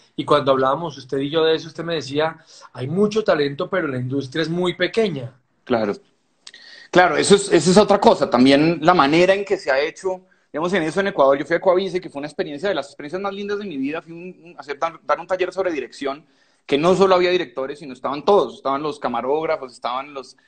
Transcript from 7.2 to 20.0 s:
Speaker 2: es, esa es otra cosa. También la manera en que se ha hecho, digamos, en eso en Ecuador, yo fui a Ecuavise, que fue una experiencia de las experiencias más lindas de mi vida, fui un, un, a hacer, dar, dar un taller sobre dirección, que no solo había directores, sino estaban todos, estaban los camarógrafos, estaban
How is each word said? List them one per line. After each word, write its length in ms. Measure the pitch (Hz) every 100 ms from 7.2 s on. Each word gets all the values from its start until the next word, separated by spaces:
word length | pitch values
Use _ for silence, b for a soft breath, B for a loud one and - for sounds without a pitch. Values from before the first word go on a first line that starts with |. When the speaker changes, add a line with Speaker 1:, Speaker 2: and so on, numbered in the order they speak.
| -
Speaker 2:
es, 180 | 196 -
esa 180 | 170 160
es 60 | 185
otra 240 | 202 202
cosa. 300 | 226 185 139
También 480 | 123 131 139 160 165
la 120 | 160
manera 400 | 180 139 160 180
en 100 | 196
que 120 | 202 185
se 120 | 151
ha 100 | 135
hecho, 420 | 156 - 190 185 _ _ _
digamos, 200 | 143 175
en 100 | 190
eso 180 | 156 185
en 80 | 196
Ecuador, 300 | 160 139 139
yo 60 |
fui 100 | 147
a 40 | 170
Ecuavise, 420 | 190 185 190 175
que 80 | 160
fue 120 | 139
una 80 | 147
experiencia 400 | - 165 143 196
de 60 |
las 120 | 160 -
experiencias 340 | - 147 185
más 140 | 196
lindas 240 | 196 202 202
de 80 | 202
mi 100 | 139
vida, 240 | 135 165
fui 100 | 165
un, 280 | 170 185 -
un, 140 | 170 165
a 40 |
hacer, 180 | 147 139
dar, 200 | 165 160
dar 160 | - 147
un 60 | 170
taller 260 | 185 180
sobre 180 | 180 185
dirección, 540 | 151 117 - 139 143 _ _ _ _ -
que 120 | 143
no 160 | 170
solo 200 | 185 190
había 160 | 180 180
directores, 480 | 180 143 139 135 147
sino 140 | 147
estaban 320 | 127 131 143
todos, 320 | 170 202 120 -
estaban 260 | 135 139
los 160 | 151 143
camarógrafos, 760 | 123 120 127 156 160 147 127
estaban 400 | - 120 127